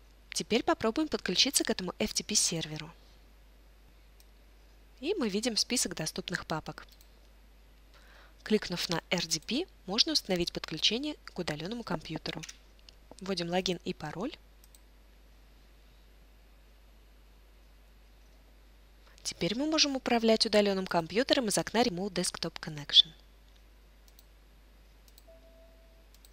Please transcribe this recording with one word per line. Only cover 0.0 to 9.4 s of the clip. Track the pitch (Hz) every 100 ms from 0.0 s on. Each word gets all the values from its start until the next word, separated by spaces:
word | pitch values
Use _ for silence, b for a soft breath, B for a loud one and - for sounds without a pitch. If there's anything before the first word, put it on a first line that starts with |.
| - - -
Теперь | - 175 226
попробуем | 330 320 226 262 311
подключиться | - - 180 - -
к | 320
этому | 220 180 -
F | 214
T | - -
P | 208
серверу. | - 165 156 156 151 - - - - - - - - - - - - - - - - - - - - -
И | 277
мы | 415 226
видим | 196 240 208
список | - 247 214 -
доступных | 156 - - 175 -
папок. | 156 - - - - - - - - - - - - - b b b b b
Кликнув | - 214 - 175 -
на | 165 -
R | 180 165
D | 165